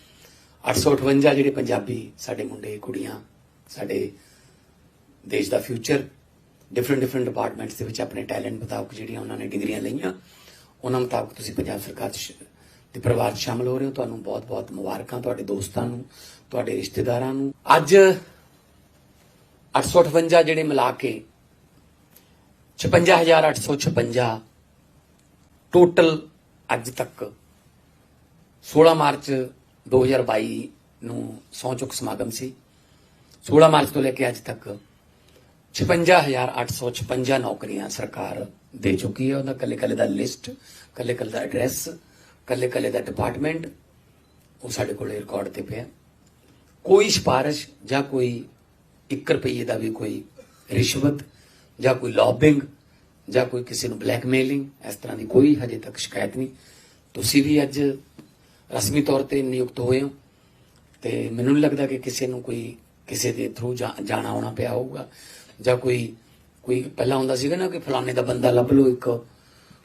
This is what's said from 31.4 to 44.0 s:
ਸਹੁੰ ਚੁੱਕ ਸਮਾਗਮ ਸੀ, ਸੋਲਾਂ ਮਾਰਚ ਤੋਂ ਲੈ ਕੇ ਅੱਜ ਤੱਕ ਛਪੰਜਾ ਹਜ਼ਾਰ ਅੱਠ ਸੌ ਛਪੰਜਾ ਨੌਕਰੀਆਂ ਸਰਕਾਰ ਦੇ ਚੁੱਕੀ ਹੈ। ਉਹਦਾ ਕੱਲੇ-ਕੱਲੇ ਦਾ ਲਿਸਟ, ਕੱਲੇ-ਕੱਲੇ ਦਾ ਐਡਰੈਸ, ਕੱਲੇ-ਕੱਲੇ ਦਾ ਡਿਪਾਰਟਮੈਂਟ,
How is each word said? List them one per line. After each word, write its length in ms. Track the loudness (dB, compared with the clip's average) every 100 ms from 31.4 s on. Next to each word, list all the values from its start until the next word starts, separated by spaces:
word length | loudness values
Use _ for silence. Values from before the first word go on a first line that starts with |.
| -18
ਸਹੁੰ 240 | -10 -6 -6
ਚੁੱਕ 160 | -6
ਸਮਾਗਮ 380 | -6 -6 -6 -6
ਸੀ, 220 | -8 -10 -12 _ _ _ _ _ _ _ -18
ਸੋਲਾਂ 280 | 2 8 8
ਮਾਰਚ 180 | 8 2
ਤੋਂ 140 | 0
ਲੈ 80 | -2
ਕੇ 180 | 0 -2
ਅੱਜ 100 | -4
ਤੱਕ 400 | -10 -12 -12 -16 -18 _ _ _ _ _ _ _ _
ਛਪੰਜਾ 460 | -2 2 4 6 6
ਹਜ਼ਾਰ 320 | 6 0 -2 -2
ਅੱਠ 120 | -6
ਸੌ 180 | -6 -6
ਛਪੰਜਾ 480 | -6 -4 -2 0 0
ਨੌਕਰੀਆਂ 500 | 0 -6 -8 -8 -8
ਸਰਕਾਰ 580 | -8 -10 -8 -8 -8 -12 -16 _ -4
ਦੇ 200 | 0 0
ਚੁੱਕੀ 340 | -2 -2 -2
ਹੈ। 60 | -2
ਉਹਦਾ 160 | -4
ਕੱਲੇ-ਕੱਲੇ 440 | -4 -6 -2 -2 0
ਦਾ 80 |
ਲਿਸਟ, 460 | 0 0 -4 -6 -14 -18 -20 -20 -16
ਕੱਲੇ-ਕੱਲੇ 360 | -8 -4 -4 -4
ਦਾ 80 | -6
ਐਡਰੈਸ, 500 | -4 -2 -2 -2 -8 -12 _ _ _ _ -6
ਕੱਲੇ-ਕੱਲੇ 440 | -4 -2 -2 -2
ਦਾ 100 | -2
ਡਿਪਾਰਟਮੈਂਟ, 680 | -4 -4 -4 -2 -4 -4 -8 -16 _ _